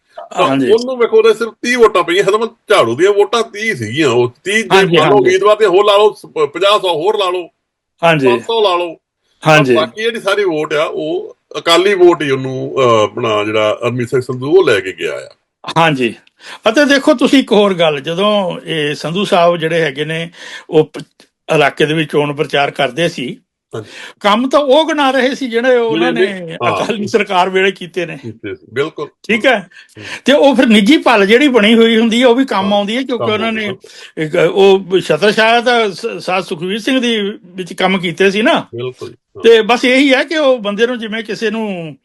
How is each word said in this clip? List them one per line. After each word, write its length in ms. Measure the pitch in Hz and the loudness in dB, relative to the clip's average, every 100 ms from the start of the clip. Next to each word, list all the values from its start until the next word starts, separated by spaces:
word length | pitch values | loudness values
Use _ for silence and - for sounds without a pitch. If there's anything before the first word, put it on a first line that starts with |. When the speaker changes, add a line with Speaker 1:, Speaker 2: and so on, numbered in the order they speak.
| _ - - - | _ -20 -10 -2
Speaker 1:
ਤਾਂ 100 | 269 | 0
Speaker 2:
ਹਾਂਜੀ। 240 | 269 262 | 0 2
Speaker 1:
ਉਹਨੂੰ 260 | 226 247 254 | 2 0 -4
ਵੇਖੋ, 200 | 226 220 | 0 4
ਉਹਦੇ 160 | 220 | 4
ਸਿਰਫ 200 | 214 226 - | 2 -4 -6
ਤੀਹ 160 | 240 247 | -4 2
ਵੋਟਾਂ 260 | 220 190 | 2 2
ਪਈਆਂ। 200 | 170 180 | 0 0
ਮਤਲਬ 320 | 196 214 226 - - | 0 0 -2 -6 0
ਝਾੜੂ 260 | 196 117 120 | 0 2 0
ਦੀਆਂ 160 | 190 | 2
ਵੋਟਾਂ 320 | 202 208 233 | 2 0 -2
ਤੀਹ 320 | - 202 220 156 | -4 -6 -6 -6
ਸੀਗੀਆਂ, 320 | 107 135 147 | -6 -2 0
ਉਹ 260 | 120 123 - | 2 0 -4
ਤੀਹ 100 | 180 | -4
ਜੇ 140 | 214 196 | -4 0
Speaker 2:
ਹਾਂਜੀ, 240 | 190 185 165 | 2 2 2
Speaker 1:
ਮੰਨ 120 | 156 | 4
ਲਓ 60 | 139 | 2
Speaker 2:
ਹਾਂਜੀ। 140 | 123 | 2
Speaker 1:
ਉਮੀਦਵਾਰ 260 | 190 202 208 | 2 2 4
ਤੇ 100 | 214 | 4
ਹੋਰ 200 | 175 175 | 4 4
ਲਾ 120 | 202 | 4
ਲਓ, 160 | 208 | 2
ਸ-, 120 | - 156 | 0 -8
ਪ-, 220 | 156 143 | -4 -4
ਪੰਜਾਹ 320 | 170 196 208 | 0 0 2
ਸੌ 140 | 180 | 0
ਹੋਰ 240 | 156 185 214 | -2 -2 -2
ਲਾ 120 | 185 | -2
ਲਓ, 180 | 180 165 _ _ _ _ _ | -4 -8 _ _ _ _ _
Speaker 2:
ਹਾਂਜੀ। 240 | 165 156 131 | 0 2 2
Speaker 1:
ਪੰਜ 140 | 120 | 0
ਸੌ 200 | 117 226 | -2 0
ਲਾ 120 | 208 175 | 0 0
ਲਓ। 200 | 175 160 _ _ _ _ 156 | -4 -10 _ _ _ _ 2
Speaker 2:
ਹਾਂਜੀ। 280 | 151 135 117 | 4 4 2
Speaker 1:
ਤਾਂ 60 | |
ਬਾਕੀ 200 | 113 214 | 0 -4
ਜਿਹੜੀ 180 | 226 226 | -6 -4
ਸਾਰੀ 240 | 196 202 | -2 0
ਵੋਟ 300 | 196 156 151 | 0 -2 -2
ਆ, 100 | 147 | -2
ਉਹ 540 | 165 - 156 370 427 - - 151 | -2 -4 -6 -6 -8 -16 -16 -6
ਅਕਾਲੀ 360 | 170 165 196 | 2 2 2
ਵੋਟ 280 | 190 175 160 | 4 4 4
ਹੀ 80 | 147 | 0
ਉਹਨੂੰ, 460 | 135 131 131 135 135 | -4 -4 -8 -6 0
ਅਹ, 240 | 127 113 | 2 4
ਆਪਣਾ 400 | 104 110 117 104 | 0 -2 -2 -2
ਜਿਹੜਾ 360 | 104 107 107 - 120 | -2 0 0 -2 -4
ਹਰਮੀਤ 240 | 123 117 | -4 -4
ਸਿੰਘ 120 | 131 | -4
ਸੰਧੂ 360 | 123 127 135 185 | -4 -8 2 2
ਉਹ 80 | 160 | 4
ਲੈ 140 | 101 | 0
ਕੇ 120 | 92 | -2
ਗਿਆ 220 | 82 82 | -6 -8
ਆ। 160 | 65 62 _ _ _ - 160 | -8 -12 _ _ _ -6 0
Speaker 2:
ਹਾਂਜੀ। 380 | 165 135 117 98 _ _ - - - | 0 0 -2 -6 _ _ -20 -6 0
ਅਤੇ 160 | 311 285 | 2 2
ਦੇਖੋ 280 | 269 285 | 2 2
ਤੁਸੀਂ 260 | 254 269 277 | 2 2 2
ਇੱਕ 120 | 233 | 2
ਹੋਰ 220 | 226 202 | 2 2
ਗੱਲ, 260 | 175 165 143 | 2 0 -2
ਜਦੋਂ 600 | 147 170 208 208 180 156 - | -6 -2 0 0 -2 -6 -8
ਇਹ 300 | 160 147 139 | -6 -4 -6
ਸੰਧੂ 300 | 151 180 180 | -6 -4 0
ਸਾਹਿਬ 320 | 190 175 175 | 2 2 2
ਜਿਹੜੇ 240 | 160 165 | -2 -2
ਹੈਗੇ 240 | 151 135 151 | -2 -4 -6
ਨੇ, 260 | 160 170 - - - - | -8 -10 -14 -20 -20 -2
ਉਹ 160 | 156 151 | 0 0
ਪ-, 180 | 196 - _ _ _ - 156 | -4 -16 _ _ _ -2 0
ਇਲਾਕੇ 300 | 139 - 147 | 0 0 -2
ਦੇ 80 | |
ਵਿੱਚ 180 | 160 151 | -2 -2
ਚੋਣ 220 | 151 147 | -2 -2
ਪ੍ਰਚਾਰ 380 | 143 156 143 143 | -4 -4 -2 -2
ਕਰਦੇ 380 | - 135 123 170 | -2 -4 -2 -4
ਸੀ, 300 | 165 131 - _ _ _ 113 | -4 -10 -12 _ _ _ -14
Speaker 1:
ਹਾਂਜੀ। 140 | 107 - - - | -14 -18 -20 -4
Speaker 2:
ਕੰਮ 300 | 208 214 254 | 0 0 2
ਤਾਂ 100 | 302 | 0
ਉਹ 280 | 285 285 311 | 2 2 2
ਗਿਣਾ 240 | 294 269 | 0 0
ਰਹੇ 240 | 262 254 269 | 0 0 -2
ਸੀ 140 | 262 | -4
ਜਿਹੜੇ 260 | 226 254 247 | -2 2 2
ਉਹਨਾਂ 360 | 226 226 - | 0 0 0
Speaker 1:
ਜਿਹੜੇ 220 | - 359 | 0 -2
Speaker 2:
ਨੇ 200 | 190 170 | -4 -12
Speaker 1:
ਹਾਂ। 220 | - - - | -6 -4 -2
Speaker 2:
ਅਕਾਲੀ 320 | - 214 208 | -4 -6 -2
ਸਰਕਾਰ 420 | 220 202 185 190 | -2 0 0 0
ਵੇਲੇ 220 | 190 196 | 0 0
ਕੀਤੇ 340 | 196 175 185 165 | -2 -8 -8 -8
ਨੇ। 120 | 156 | -10
Speaker 1:
ਕੀਤੇ 380 | 117 - 104 95 | -14 -14 -12 -14
ਸੀ, 120 | _ | _
ਬਿਲਕੁਲ। 340 | 117 156 - 143 | -6 -6 -6 -12
Speaker 2:
ਠੀਕ 380 | _ - 220 262 | _ -4 0 0
ਹੈ? 140 | 220 | 0
Speaker 1:
ਹੂੰ। 440 | 175 - - - - - - | -4 -20 -20 -20 -16 -4 2
Speaker 2:
ਤੇ 80 | |
ਉਹ 220 | 294 285 233 | 4 4 4
ਫਿਰ 100 | 254 | 4
ਨਿੱਜੀ 320 | 214 208 311 | 4 4 4
ਪਲ 280 | 269 220 196 | 4 2 4
ਜਿਹੜੀ 220 | 240 294 | 4 4
ਬਣੀ 280 | 247 208 226 | 2 4 4
ਹੋਈ 220 | 226 226 | 4 2
ਹੁੰਦੀ 240 | 226 233 | 2 2
ਹੈ, 60 | 254 | 2
ਉਹ 80 | 233 | 2
ਵੀ 100 | 269 | 0
ਕੰਮ 200 | 202 202 | -2 0
Speaker 1:
ਹਾਂ, 120 | 202 | -2
Speaker 2:
ਆਉਂਦੀ 200 | 202 240 | -2 -4
ਹੈ, 60 | |
ਕਿਉਂਕਿ 220 | 262 233 233 | -6 -6 -4
Speaker 1:
ਕੰਮ 80 | |
Speaker 2:
ਉਹਨਾਂ 140 | 214 226 | -4 -4
Speaker 1:
ਆਉਂਦੀ 200 | 220 208 | -6 -8
Speaker 2:
ਨੇ 0 | |
Speaker 1:
ਹੈ। 580 | 190 - - - - 156 | -10 -16 -20 -14 -8 -4
Speaker 2:
ਇੱਕ 100 | 147 | 0
ਉਹ 640 | 165 196 196 190 175 185 | 0 4 4 4 2 -2
ਸ਼ਤਰ 320 | - 151 208 | 0 0 2
ਸ਼ਾਹ 300 | 214 220 240 | 2 2 2
ਤਾਂ 300 | 233 240 214 | 2 0 -2
ਸ-, 140 | 165 226 | -4 -10
ਸਾਧ 380 | 185 165 185 | -8 -6 -6
ਸੁਖਵੀਰ 360 | 175 175 185 220 | -6 -8 -6 -6
ਸਿੰਘ 200 | 247 262 | -2 -2
ਦੀ 220 | 240 226 202 220 - | 0 -2 -4 -8 -14
ਵਿੱਚ 280 | 190 175 | -14 -12
ਕੰਮ 240 | 190 190 190 | -4 -2 -2
ਕੀਤੇ 340 | 175 156 196 | -4 0 0
ਸੀ 100 | 202 | 0
ਨਾ। 180 | 262 247 | 0 -2
Speaker 1:
ਬਿਲਕੁਲ, 500 | - 117 127 127 - | -4 -10 -12 -12 -18
ਹਾਂ। 340 | - _ - | -20 _ 0
Speaker 2:
ਤੇ 180 | 226 226 | 4 4
ਬਸ 240 | 208 240 254 | 4 0 2
ਇਹੀ 280 | 262 285 | 2 2
ਹੈ 100 | 254 | 2
ਕਿ 140 | 294 320 | 0 -2
ਉਹ 200 | 277 254 | 0 0
ਬੰਦੇ 300 | 202 202 233 | -4 -2 -2
ਨੂੰ, 120 | 247 | -4
ਜਿਵੇਂ 240 | 220 220 | -8 -10
ਕਿਸੇ 260 | 220 185 220 | -10 -6 -6
ਨੂੰ 480 | 226 214 180 160 143 | -4 -6 -8 -12 -16